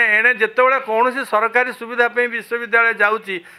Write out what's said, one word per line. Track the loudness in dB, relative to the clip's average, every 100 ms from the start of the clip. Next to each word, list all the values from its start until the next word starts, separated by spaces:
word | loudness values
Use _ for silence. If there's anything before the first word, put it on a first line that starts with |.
| 4 4
ଏଣେ | 2
ଯେତେବେଳେ | 2 0 2 2 2
କୌଣସି | 0 0 0 -2 -2
ସରକାରୀ | -2 0 0 -2
ସୁବିଧା | -6 -6 -2 0
ପାଇଁ | 0 -4
ବିଶ୍ୱବିଦ୍ୟାଳୟ | -4 -6 -8 0 2 2
ଯାଉଛି, | 2 0 0 -4 -8 -10